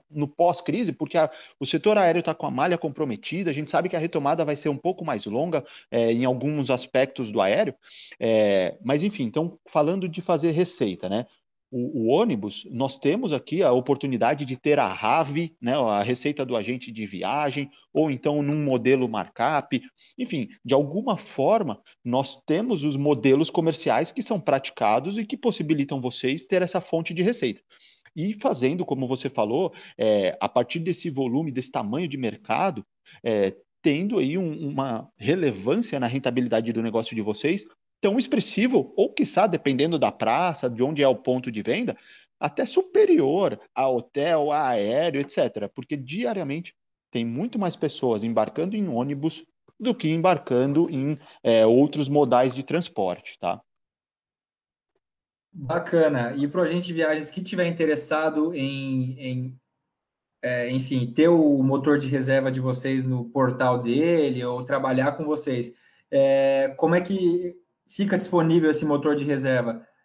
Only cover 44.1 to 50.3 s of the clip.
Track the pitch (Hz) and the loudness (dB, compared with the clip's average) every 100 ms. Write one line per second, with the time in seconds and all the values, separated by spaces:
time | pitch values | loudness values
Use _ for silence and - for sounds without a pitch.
44.1 | 143 151 165 147 147 139 117 101 127 170 | -2 0 2 2 0 0 0 0 0 0
45.1 | 147 139 - 123 107 101 - 127 147 127 | -2 -4 0 -2 -2 -8 -10 -8 -8 -6
46.1 | 175 240 202 143 151 175 _ _ _ _ | -6 -4 -4 -4 -6 -8 _ _ _ _
47.1 | 120 117 120 233 220 185 - 151 - 127 | -4 -4 -4 -4 -2 -4 -2 -6 -2 0
48.1 | 110 113 113 107 - 175 214 190 120 135 | 0 0 0 0 -2 -4 -2 -2 -2 -4
49.1 | 143 160 - - _ _ _ 220 - 156 | -2 -4 -6 -20 _ _ _ -4 -2 -2
50.1 | 160 180 | 2 2